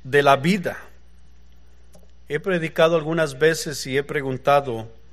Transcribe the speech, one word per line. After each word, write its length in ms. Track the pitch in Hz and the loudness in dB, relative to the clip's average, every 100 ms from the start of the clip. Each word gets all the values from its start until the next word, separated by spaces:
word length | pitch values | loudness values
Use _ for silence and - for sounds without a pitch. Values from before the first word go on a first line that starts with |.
de 180 | 131 143 | 0 2
la 140 | 139 139 | 6 4
vida. 420 | 147 202 147 101 - - - - - - - - - - - - - - - | 4 -2 -4 -10 -16 -20 -20 -20 -20 -20 -20 -20 -20 -20 -20 -20 -20 -20 -8
He 140 | 147 | -6
predicado 560 | 196 180 160 - 165 170 | -2 -2 -2 2 4 2
algunas 420 | 151 165 156 135 | -2 -2 -2 2
veces 480 | 156 160 160 135 139 | 0 0 -6 -8 -4
y 100 | 135 | -4
he 60 | |
preguntado, 880 | 139 147 135 131 - 143 135 113 110 - - | -4 -6 -6 -4 2 2 2 -8 -10 -18 -20